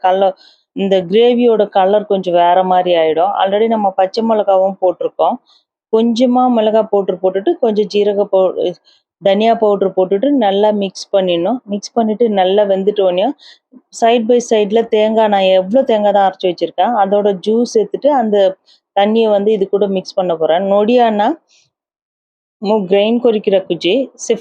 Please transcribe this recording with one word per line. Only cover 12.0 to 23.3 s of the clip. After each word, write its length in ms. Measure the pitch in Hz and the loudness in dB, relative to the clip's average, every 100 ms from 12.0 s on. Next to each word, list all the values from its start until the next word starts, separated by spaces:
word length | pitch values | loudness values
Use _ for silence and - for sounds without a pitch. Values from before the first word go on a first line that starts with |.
| 220 208 233 | -2 0 0
நல்லா 340 | 196 185 202 202 | 2 2 2 0
வெந்துட்ட 360 | 190 196 202 | 0 0 0
உடனே 240 | 190 180 233 - - - _ - _ - | 0 0 -2 -4 -18 -20 _ -20 _ -2
side 240 | 226 240 220 | 0 2 2
by 120 | 240 | 0
side-ல 400 | - 220 202 226 226 | 2 0 2 0 0
தேங்காய், 420 | 214 214 220 214 | 0 2 2 2
நான் 140 | 196 190 190 | 2 2 2
எவ்வளோ 220 | 185 262 269 | 2 0 0
தேங்காய் 260 | 214 208 202 | 0 2 2
தான் 120 | 190 | 0
அரைச்சு 200 | 190 180 | 0 -6
வச்சிருக்கேன், 440 | 170 165 - 208 226 | -4 -6 -2 -2 0
அதோட 260 | 196 208 202 185 208 | 0 2 0 -2 -2
ஜூஸ் 280 | 226 240 226 | -2 0 -2
எடுத்துட்டு 340 | 196 - 277 | -2 -2 0
அந்த 240 | 269 220 202 190 - _ _ _ 196 | 0 0 2 0 -2 _ _ _ -2
தண்ணியை 340 | 208 226 220 | 0 2 2
வந்து 180 | 202 208 | 0 0
இது 140 | 214 190 | -2 -2
கூட 180 | 196 202 | -2 -2
மிக்ஸ் 300 | 190 - 196 | -4 -6 -6
பண்ண 160 | 180 160 | -4 -2
போறேன்। 280 | 156 170 196 | 0 0 0
நொடியானா 580 | 202 214 247 226 208 220 330 _ _ _ _ _ _ _ _ _ _ _ _ | 0 2 2 2 0 -2 -4 _ _ _ _ _ _ _ _ _ _ _ _
ମୁଁ 160 | 202 214 175 | -2 -2 2
ଗ୍ରାଇଣ୍ଡ 300 | 202 214 233 | 0 2 2
କରିକି 260 | 240 | 0